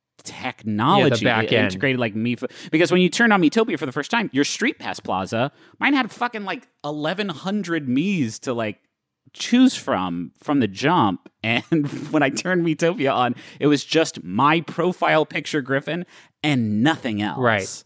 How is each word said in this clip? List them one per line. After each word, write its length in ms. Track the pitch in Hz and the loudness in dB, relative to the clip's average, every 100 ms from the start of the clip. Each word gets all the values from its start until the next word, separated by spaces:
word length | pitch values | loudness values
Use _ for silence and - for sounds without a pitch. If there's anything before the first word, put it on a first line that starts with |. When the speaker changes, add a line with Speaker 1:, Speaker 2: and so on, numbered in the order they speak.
| _ _ | _ _
Speaker 1:
technology, 840 | - - 127 - 107 104 127 196 165 | -16 -12 -12 -8 -4 0 2 4 4
Speaker 2:
Yeah, 60 | 117 | 2
the 80 | 123 | 2
back 240 | 113 110 | 2 2
Speaker 1:
the 80 | 117 | 2
Speaker 2:
end. 80 | 104 | 2
Speaker 1:
integrated, 340 | 92 139 127 | 0 0 0
like, 160 | 117 107 | -2 -2
Mii 260 | 117 120 | -2 -2
f-, 280 | 127 - - | -6 -10 -2
because 220 | 156 175 | 2 4
when 80 | 180 | 4
you 80 | 180 | 2
turned 240 | - 233 | 4 4
on 80 | 202 | 4
Miitopia 360 | 156 226 226 160 | 4 2 0 -2
for 80 | 147 | -4
the 60 | |
first 180 | 147 139 | -6 -4
time, 200 | 233 196 | -2 -2
your 140 | 131 143 | 0 0
Street 340 | - 247 - | 0 -4 -4
Pass 220 | 110 92 | -8 -8
Plaza, 500 | - 95 92 113 135 - - - | -4 -4 -2 -2 -4 -6 -20 -4
mine 140 | 226 | 0
had 160 | 277 233 | 0 0
fucking, 360 | - 240 220 196 | -4 -6 -6 -8
like, 240 | 180 - _ 147 | -10 -12 _ -8
eleven 420 | 151 151 185 208 | -4 -4 -4 -6
hundred 600 | 139 185 208 175 165 139 | -6 -6 -4 -4 -4 -2
Mii's 500 | 127 185 185 117 - | -2 0 0 -2 -4
to, 140 | 139 | -6
like, 260 | 117 110 - _ _ _ _ _ | -4 -4 -8 _ _ _ _ _
choose 420 | - - 247 262 - | -12 0 4 4 4
from, 560 | - 104 92 87 85 - | -2 -2 0 -4 -8 -8
from 200 | - 143 | -2 0
the 60 | 107 | 0
jump. 600 | 98 131 175 107 87 - _ | 0 0 4 2 0 -8 _
<laughs> 40 | |
And 420 | 113 117 - 165 143 - - | -2 -2 0 0 0 -6 -4
when 100 | 151 | 0
I 60 | 139 | 0
turned 360 | 143 180 180 170 | 0 -2 0 0
Miitopia 480 | 151 165 170 135 | 0 0 0 0
on, 220 | 120 123 123 - - | 2 0 -2 -12 -2
it 80 | 139 | 2
was 160 | 143 | 2
just 400 | - 160 156 - | 2 0 0 -2
my 380 | 82 101 143 165 | -6 2 4 4
profile 640 | - - 170 180 160 156 147 | 0 -2 -2 0 2 2 2
picture 360 | 160 - 151 | -4 -4 -4
Griffin 440 | 131 135 143 170 180 - - _ | -2 -2 -2 -6 -8 -14 -20 _
and 400 | 151 135 113 104 | 0 2 2 2
nothing 400 | 135 165 127 104 | 2 2 -2 -4
else. 160 | 104 - | -4 0
Speaker 2:
Right. 460 | 120 107 95 - | 0 0 -2 -10